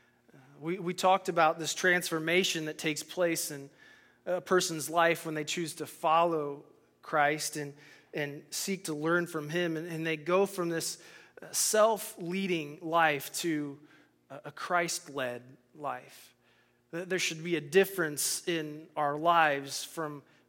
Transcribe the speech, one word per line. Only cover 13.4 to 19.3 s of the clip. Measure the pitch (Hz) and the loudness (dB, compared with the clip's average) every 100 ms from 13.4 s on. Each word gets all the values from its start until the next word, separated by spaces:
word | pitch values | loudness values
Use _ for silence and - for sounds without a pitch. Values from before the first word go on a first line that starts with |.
| 175 151 147 139 - - _ _ - | -2 -2 -4 -10 -20 -20 _ _ -20
a, | 135 147 | -16 -14
a | |
Christ-led | - - 175 170 - - 139 127 120 127 135 _ 151 | -10 -2 0 0 -4 -6 -6 -4 -6 -12 -20 _ -10
life. | 143 127 117 - - _ _ _ _ _ _ | -8 -8 -12 -20 -20 _ _ _ _ _ _
Th-, | 165 185 | -10 -4
there | 180 | -2
should | - 160 | -2 -4
be | 170 165 | -2 -4
a | |
difference | 147 180 190 180 160 147 - - - | 4 6 6 2 -2 -2 -2 -2 -2
in | 170 151 151 160 - | -4 -4 -10 -8 -2
our | 147 147 | -2 2
lives | 165 | 4